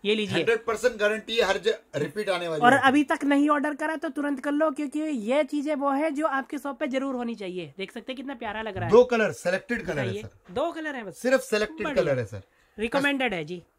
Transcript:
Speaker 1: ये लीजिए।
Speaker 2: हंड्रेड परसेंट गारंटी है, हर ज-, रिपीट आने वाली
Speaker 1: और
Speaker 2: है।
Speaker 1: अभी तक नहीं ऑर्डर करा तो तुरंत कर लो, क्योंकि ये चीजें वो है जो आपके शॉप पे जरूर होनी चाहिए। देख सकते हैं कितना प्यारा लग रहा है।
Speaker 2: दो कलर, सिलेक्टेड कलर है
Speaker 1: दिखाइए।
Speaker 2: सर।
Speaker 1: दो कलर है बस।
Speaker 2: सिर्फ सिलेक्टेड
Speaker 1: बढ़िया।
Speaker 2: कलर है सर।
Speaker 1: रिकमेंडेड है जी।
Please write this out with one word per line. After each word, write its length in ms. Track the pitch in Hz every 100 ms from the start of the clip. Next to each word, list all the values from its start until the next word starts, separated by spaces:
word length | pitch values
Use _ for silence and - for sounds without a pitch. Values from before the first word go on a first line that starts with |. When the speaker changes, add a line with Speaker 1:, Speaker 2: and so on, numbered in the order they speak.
| 196
Speaker 1:
ये 100 | 214
लीजिए। 220 | 208 170
Speaker 2:
हंड्रेड 280 | 160 226 226
परसेंट 320 | 214 233 226
गारंटी 380 | 208 214 208 226
है, 80 |
हर 140 | 190 196
ज-, 160 | 185 220 _ -
रिपीट 340 | 151 202 208
आने 180 | 180 170
वाली 140 | 156
Speaker 1:
और 120 | 240
Speaker 2:
है। 60 | 269
Speaker 1:
अभी 240 | 269 277
तक 160 | 285 320
नहीं 260 | 285 285 294
ऑर्डर 260 | 294 285 294
करा 200 | 311 311
तो 140 | 330
तुरंत 300 | 277 285 277
कर 120 | 285
लो, 200 | 285 311
क्योंकि 280 | 302 294 302
ये 440 | 311 277 202 277
चीजें 320 | 302 294 285 294
वो 160 | 285
है 200 | 269 320
जो 160 | 277 320
आपके 300 | 269 269 294
शॉप 220 | 285 277
पे 80 | 302
जरूर 280 | 262 269 254
होनी 200 | 240 220
चाहिए। 380 | 196 180 160 139
देख 140 | 190
सकते 200 | 247 220
हैं 60 | 262
कितना 160 | 269
प्यारा 280 | 262 233 208
लग 140 | 220 190
रहा 100 | 175
है। 60 |
Speaker 2:
दो 120 | 214
कलर, 280 | 247 233 214
सिलेक्टेड 540 | - 175 185 - 233 165
कलर 140 | 151
है 60 | 120
Speaker 1:
दिखाइए। 160 | 190
Speaker 2:
सर। 320 | 107 - -
Speaker 1:
दो 180 | 185 330
कलर 240 | 330 311 269
है 80 |
बस। 140 | 202 156
Speaker 2:
सिर्फ 240 | 240 262
सिलेक्टेड 460 | - 214 214 311 208
Speaker 1:
बढ़िया। 160 | 269
Speaker 2:
कलर 160 | 165 131
है 60 | 113
सर। 160 | 101 - _ _ -
Speaker 1:
रिकमेंडेड 540 | 226 277 285 277 254
है 120 | 185 151
जी। 180 | 175 -